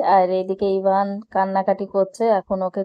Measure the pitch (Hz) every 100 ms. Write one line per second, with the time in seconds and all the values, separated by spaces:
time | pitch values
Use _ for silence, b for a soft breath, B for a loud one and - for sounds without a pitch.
0 | 220 190 180 185 185 190 196 190 190 196
1 | 202 202 - 190 190 190 190 196 196 196
2 | 190 - 226 202 - 190 185 202